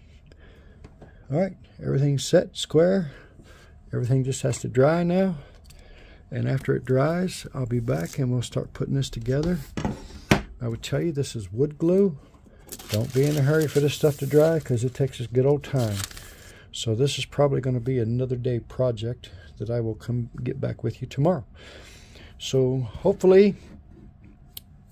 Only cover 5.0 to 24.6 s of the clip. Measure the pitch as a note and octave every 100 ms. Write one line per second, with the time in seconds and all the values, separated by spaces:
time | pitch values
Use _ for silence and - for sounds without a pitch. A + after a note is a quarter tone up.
5 | F3 F3+ F#3+ D#3 - - - - - -
6 | - - - A#2+ A#2+ C3+ - C3+ A#2+ C3
7 | D3 E3+ F#3 - - C#3 B2 A#2+ A2+ D3
8 | E3 - B2+ B2 A#2 C3 - - - C3+
9 | C3 B2 A2+ C3+ E3 F3 C3+ - - -
10 | - - - - - - A#2+ A#2 - C#3
11 | E3 C#3+ C#3 A#2+ F#2+ G2+ D3 D3 E3 F#3+
12 | G3+ C#3 - - - - - - - G#2+
13 | A#2+ B2 C#3+ D3+ C3+ D#3 D3 C#3+ C#3+ -
14 | D#3 C#3 C3+ D3 D#3 D#3+ - A#2+ B2+ -
15 | C3+ - A2+ A#2+ C3 C#3+ - C#3 A2+ G2+
16 | G2+ - - - - - - - A2+ A2
17 | C#3 C#3 - - C#3+ C3+ B2+ B2+ A#2 C3
18 | A2 A#2+ B2+ B2 B2 A#2+ - - B2+ A2+
19 | A2+ B2 - - - - A2 A#2+ A2+ A2+
20 | - B2 A#2 - B2 C3+ B2 A#2 A#2+ -
21 | B2+ - D3+ E3+ - - - - - -
22 | - - - - - C3+ B2+ C3 A#2 -
23 | F3+ F#3+ F#3 F#3+ G3+ - - - - -
24 | - - - - - -